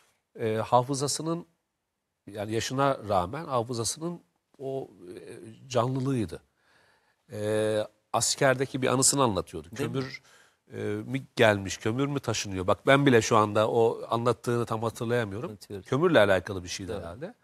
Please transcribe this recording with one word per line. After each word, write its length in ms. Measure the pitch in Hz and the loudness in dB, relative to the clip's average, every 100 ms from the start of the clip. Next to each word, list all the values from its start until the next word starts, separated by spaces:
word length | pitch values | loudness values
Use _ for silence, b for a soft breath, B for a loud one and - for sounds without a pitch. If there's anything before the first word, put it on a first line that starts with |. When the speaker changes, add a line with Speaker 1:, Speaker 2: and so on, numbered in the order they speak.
| b b _ - | b b _ -6
Speaker 1:
e, 160 | 113 110 | -4 -2
hafızasının, 920 | 104 123 123 139 139 - 160 170 - _ _ _ _ _ _ _ - | 2 4 4 -2 -2 -4 -4 -6 -8 _ _ _ _ _ _ _ -14
yani 240 | 104 104 | -10 -4
yaşına 480 | 113 - 131 139 135 104 | -4 -2 0 0 0 0
rağmen 360 | 92 90 143 165 | 0 0 -4 -4
hafızasının 760 | 127 117 117 110 - 170 170 _ _ _ - | -4 -2 -4 -6 -6 -8 -10 _ _ _ -14
o, 340 | 135 135 - 95 90 101 | -10 -8 -10 -16 -18 -16
e, 540 | - 117 110 120 131 | -16 -16 -18 -18 -4
canlılığıydı. 720 | 123 120 131 131 127 90 73 _ b b b b b b b _ | 0 0 0 -2 -2 -2 -6 _ b b b b b b b _
E, 480 | 107 107 110 107 107 104 _ _ | -6 -2 0 0 0 -2 _ _
askerdeki 680 | 113 - - 135 127 135 135 | -2 0 2 2 2 0 -2
bir 60 | 127 | 0
anısını 360 | 127 131 139 | 2 2 4
anlatıyordu. 440 | 127 90 - 82 78 - | 2 0 -4 -10 -12 -8
Speaker 2:
Değil 120 | 139 | -6
mi? 40 | |
Speaker 1:
Kömür, 280 | 131 131 135 _ b b b _ | -6 -8 -12 _ b b b _
e, 80 | 107 | -8
mi 420 | 107 107 117 135 127 - | -6 -6 -6 -8 -4 4
gelmiş, 420 | 113 101 95 - | 6 6 0 -4
kömür 300 | 110 123 139 | -2 -2 -2
mü 120 | 143 | -4
taşınıyor? 480 | - 104 104 95 92 | -4 -4 -4 -4 0
Bak 200 | 101 - | 0 4
ben 180 | 139 139 | 6 8
bile 160 | 117 | 6
şu 160 | 110 113 | 6 4
anda 320 | 107 107 110 | 4 4 2
o 320 | 123 113 - - | 4 2 2 -4
anlattığını 560 | 117 120 113 - 120 113 | -2 0 -2 -2 -2 -2
tam 180 | 110 | -4
hatırlayamıyorum. 640 | 113 - 113 120 107 98 156 | -4 -4 -4 -2 -2 -6 -10
Speaker 2:
Unutuyoruz. 380 | 104 - 98 - | -14 -14 -12 -4
Speaker 1:
Kömürle 320 | 131 180 131 | 0 4 6
alakalı 440 | 101 95 90 92 | 6 4 0 -8
bir 60 | 87 | -8
şeydi 220 | - 95 | -10 -8
Speaker 2:
Doğru. 80 | 101 | -10
Speaker 1:
herhalde. 340 | 85 98 175 - | -10 -12 -14 -16